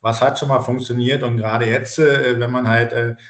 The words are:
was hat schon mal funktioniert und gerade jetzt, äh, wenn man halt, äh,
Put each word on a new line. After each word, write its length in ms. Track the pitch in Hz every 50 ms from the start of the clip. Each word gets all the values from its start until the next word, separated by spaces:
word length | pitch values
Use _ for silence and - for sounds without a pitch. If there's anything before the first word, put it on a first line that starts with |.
was 200 | - 117 113 -
hat 160 | 131 139 139
schon 120 | - 147 139
mal 120 | 135 123
funktioniert 640 | - - 123 127 - - 120 123 120 123 139 135 131
und 140 | 120 117
gerade 280 | 117 110 110 110 113 117
jetzt, 320 | 110 113 131 110 - -
äh, 420 | - 156 147 139 135 135 123 120 117
wenn 120 | 120 120
man 160 | 123 123 123
halt, 260 | 113 113 117 117 117 -
äh, 220 | 117 117 117 113 - -